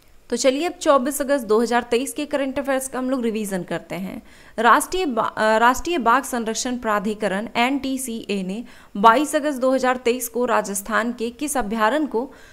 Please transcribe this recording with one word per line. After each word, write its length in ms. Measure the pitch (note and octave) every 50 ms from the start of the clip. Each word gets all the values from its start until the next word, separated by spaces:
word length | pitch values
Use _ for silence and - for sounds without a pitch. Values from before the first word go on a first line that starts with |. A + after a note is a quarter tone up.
| _ - - - _ -
तो 60 | A#3
चलिए 300 | A#3+ - C4+ C4 C#4+ E4+
अब 60 | F4+
चौबीस 480 | F4 - - E4 C#4 C#4 A#3+ D4 C#4+ -
अगस्त 260 | C#4+ B3+ C#4+ C#4+ A#3
दो 140 | G3+ G#3+ A3
हज़ार 220 | A#3+ A3 A#3+ A#3+
तेईस 300 | A#3+ - A#3 A#3 C4+ C4+
के 140 | - - D4
करंट 320 | C#4+ - C4+ C4+ C4+ C4 C#4+
अफेयर्स 300 | C#4 C#4 C4+ C4 C4 -
का 100 | - B3
हम 120 | B3+ B3+
लोग 120 | C4 B3+
रिवीजन 400 | A#3 A#3 G#3 A3 G#3+ F#3+ F#3+ F#3
करते 320 | E3+ - F3 E3 - - D3+
हैं। 280 | E3+ G3 - - A3+ - - - - - - - -
राष्ट्रीय 480 | A3+ B3 C4+ D4 D4 - - F#4 F#4
बा-, 300 | D4 A#3 A3 - - -
अ, 200 | - G#3+ G#3+ A3
राष्ट्रीय 420 | A3 A#3 A#3+ C4 B3+ - E4+ F4 E4
बाघ 240 | A3 A#3 A#3 C4+
संरक्षण 560 | C4 - - A#3+ A3+ G#3+ A3 - - B3+ B3 B3
प्राधिकरण 680 | A#3 A3 G#3 G#3 F#3+ A3 G#3 G#3 A3 G3 F#3 G3 A3 A#3 -
एनटीसीए 880 | A#3 A#3 B3+ C#4+ C4+ C4+ C4+ C4+ B3+ C4 - A3+ A#3 - - G#3 G3
ने 220 | F#3 F3+ F#3+ A3+ A#3+ - - - - - -
बाईस 380 | G3+ G3 A3+ A3+ C4+ D4+ D4 -
अगस्त 240 | D4+ C4+ D4+ C#4+ B3
दो 160 | B3+ C4 C4+
हज़ार 220 | C4 B3+ B3+ B3+
तेईस 320 | B3+ B3+ A#3 A#3+ B3+ B3+ -
को 160 | - A#3+ B3
राजस्थान 680 | A#3+ G#3+ G#3+ G#3 G3 G3+ G3 G3+ A3 A3 G#3 A3 A#3+
के 180 | A#3+ - A3+ A#3+
किस 260 | A#3+ - D4 D4 -
अभयारण्य 500 | C4 A3 G3 A3+ A3+ G#3+ A3 B3+ D#4 D#4
को 260 | B3+ - A3 C4 C#4 - - - -